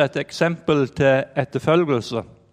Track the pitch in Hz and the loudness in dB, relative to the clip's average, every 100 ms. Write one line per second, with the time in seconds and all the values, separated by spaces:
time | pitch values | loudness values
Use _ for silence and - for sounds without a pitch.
0 | 143 147 143 - 165 165 - 143 131 - | 0 -2 -8 -2 -2 -2 0 0 0 2
1 | 139 135 135 - 131 135 156 165 165 127 | 2 2 0 -4 -4 -4 0 2 2 -2
2 | 104 117 - - _ | -4 -8 -10 -16 _